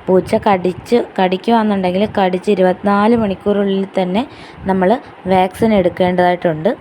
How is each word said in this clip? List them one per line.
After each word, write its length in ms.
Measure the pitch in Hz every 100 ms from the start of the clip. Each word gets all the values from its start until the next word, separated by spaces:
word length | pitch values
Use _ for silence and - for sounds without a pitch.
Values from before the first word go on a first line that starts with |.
പൂച്ച 300 | - 185 180 220
കടിച്ച്, 540 | 220 190 185 180 - 233 -
കടിക്കുകയാണെന്നുണ്ടെങ്കിൽ 920 | - 185 185 226 233 214 196 185 185 214
കടിച്ച് 380 | - 185 180 214
ഇരുപത്തിനാല് 680 | 196 185 185 202 202 214 240
മണിക്കൂറുള്ളിൽ 720 | 208 185 208 202 202 196 196 -
തന്നെ 280 | 180 190 285 - - - 196
നമ്മൾ 240 | 190 185 254 - - 185
വാക്സിൻ 460 | 185 185 - 226
എടുക്കേണ്ടതായിട്ടുണ്ട്. 960 | 208 175 170 180 180 180 175 180 156 170 269